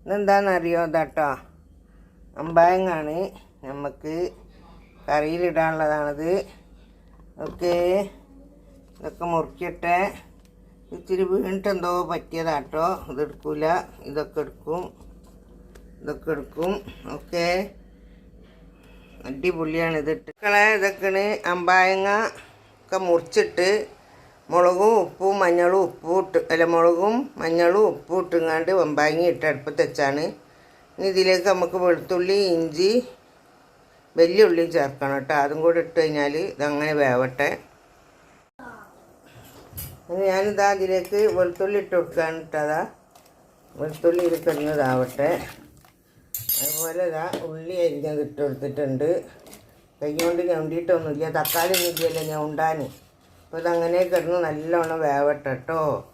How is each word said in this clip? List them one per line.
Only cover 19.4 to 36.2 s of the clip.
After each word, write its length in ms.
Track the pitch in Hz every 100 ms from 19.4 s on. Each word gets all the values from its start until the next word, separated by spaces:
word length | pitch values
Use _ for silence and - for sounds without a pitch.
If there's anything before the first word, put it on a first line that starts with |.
| 180 165 160 165 165 156
ഇതിട്ട്. 260 | 147 160 -
മക്കളെ, 280 | - 208 208 208 214
ഇതൊക്കെയാണ് 480 | 196 190 190 190 208 214 175
അമ്പായങ്ങ 540 | 180 175 185 185 190 196 208 220 - - - _ _
ഒക്കെ 160 | _ 185 185
മുറിച്ചിട്ട് 600 | 170 165 214 214 - 185 208 - - - - - - -
മുളകും 380 | 170 180 180 214 226
ഉപ്പും 340 | 165 - 190 196
മഞ്ഞളും 400 | 180 175 175 190 170
ഉപ്പും 300 | - 160 185
ഇട്ട്, 180 | 185 - -
അല്ല, 100 | 165 170
മുളകും 400 | 170 170 170 202 240 277 -
മഞ്ഞളും 420 | 165 170 170 196 214
ഉപ്പും 260 | 135 - 180
ഇട്ടുങ്ങാണ്ട് 480 | 180 170 165 160 165 185
വമ്പാങ്ങി 460 | 151 147 151 160 175
ഇട്ട് 120 | - 156
അടുപ്പത്ത് 300 | 139 156 151
വെച്ചാണ്. 380 | 147 - 139 143 175 208 - - - _ _ -
ഇനി 100 | 190
ഇതിലേക്ക് 340 | 190 185 185 190
നമുക്ക് 240 | 185 170 180
വെളുത്തുള്ളി, 540 | 180 165 - 180 180 196 196
ഇഞ്ചി, 360 | 165 165 151 190 240 247 - _ _ _ _ _ _ _ _ _ 160
വലിയ 280 | 170 190 208
ഉള്ളിയും 220 | 170 165
ചേർക്കണം 400 | 165 139 135 139 139
കേട്ടോ. 160 | 135 151
അതും 160 | 139 151
കൂടെ 140 | 165 170
ഇട്ട് 140 | 165 170
കഴിഞ്ഞാൽ 340 | 156 151